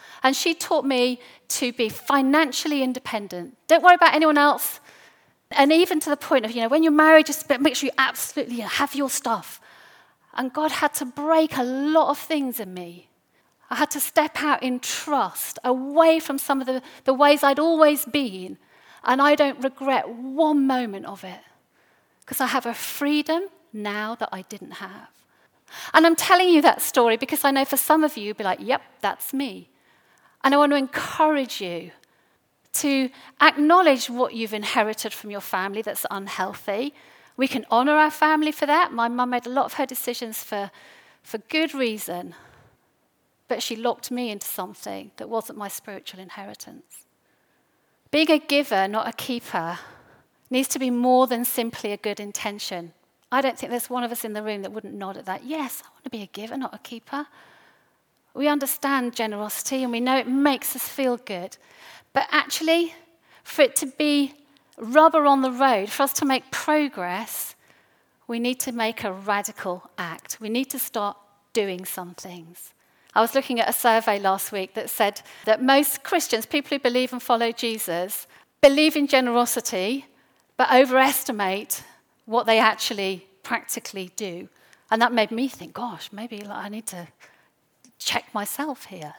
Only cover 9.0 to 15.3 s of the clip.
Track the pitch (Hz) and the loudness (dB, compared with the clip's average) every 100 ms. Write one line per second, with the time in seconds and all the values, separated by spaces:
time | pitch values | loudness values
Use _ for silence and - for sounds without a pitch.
9 | 277 - 247 214 - - - - - - | -4 -4 -2 -4 -6 -20 -20 -20 -20 -20
10 | _ _ _ - 254 277 311 - 294 - | _ _ _ -6 -6 -2 -4 0 -2 -2
11 | 262 269 294 320 311 269 247 262 285 320 | -8 -6 2 4 4 0 -2 -2 2 2
12 | 285 285 - 311 269 233 196 185 175 175 | 2 0 -2 -4 -4 -6 -10 -10 -12 -16
13 | _ _ _ _ _ _ _ 254 302 294 | _ _ _ _ _ _ _ -2 -2 -2
14 | - - 302 - 294 285 254 254 - - | -2 0 0 -2 -2 -2 -2 -4 -6 -8
15 | - 285 190 | -2 -2 -2